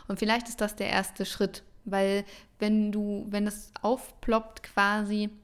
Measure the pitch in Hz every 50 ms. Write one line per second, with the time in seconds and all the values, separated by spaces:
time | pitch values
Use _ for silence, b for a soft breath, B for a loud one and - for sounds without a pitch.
0 | B B 196 - 226 208 226 240 240 240 - - 214 208 214 - 196 - - 190
1 | 190 - - - 190 - - - 202 208 - - - - - - - 202 196 196
2 | 196 196 196 202 202 B B B B B _ - 214 208 214 214 214 208 208 214
3 | 208 208 202 202 - 208 202 208 208 208 208 - - - - - - 208 262 254
4 | - - - - - - 220 220 220 - - - - - - - 202 202 208 214
5 | 208 202 214 208 208 208 214 -